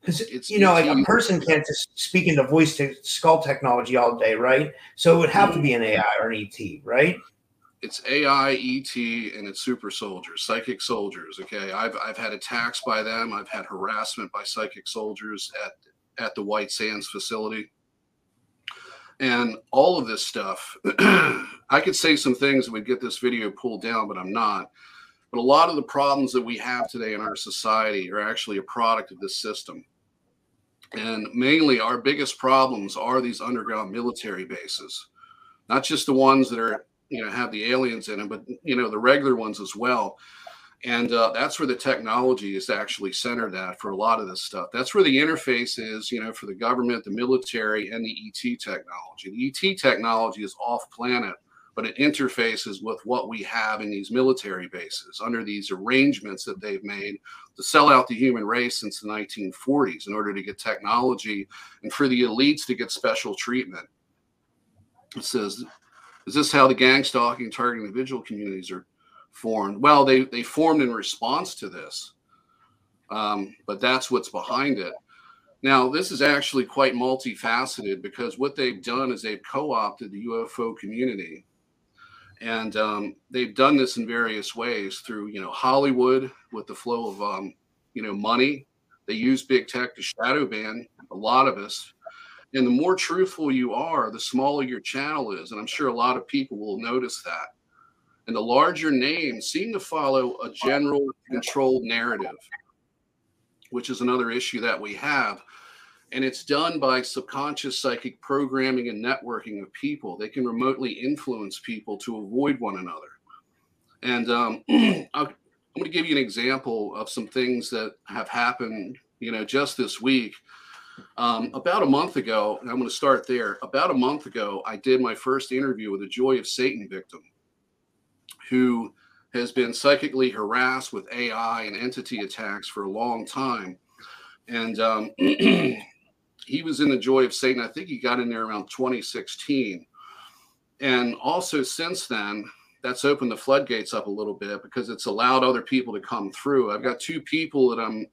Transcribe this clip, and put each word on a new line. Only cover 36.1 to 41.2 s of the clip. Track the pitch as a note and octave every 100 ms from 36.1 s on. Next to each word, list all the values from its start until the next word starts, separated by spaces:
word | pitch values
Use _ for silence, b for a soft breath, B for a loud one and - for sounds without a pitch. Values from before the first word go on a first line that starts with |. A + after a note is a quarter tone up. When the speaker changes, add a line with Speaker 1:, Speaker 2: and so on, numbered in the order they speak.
Speaker 2:
ones | C3 C3+ C3+ B2
that | A#2
are, | A2+ G#2+ - _ _
you | A#2+
know, | G#2+
have | A2+ A#2+
the | G#2+ A2
aliens | B2+ C3 A2+ G2+
in | G#2
them, | G#2
but, | G#2 - B2
you | D#3+ B2
know, | A#2
the | G#2+
regular | B2 C#3+ C#3 A#2+
ones | A2 G2+
as | F#2+ G2+
well. | A#2+ A#2+ G2+ - B B B B B B B2
And, | A#2+ A#2
uh, | A#2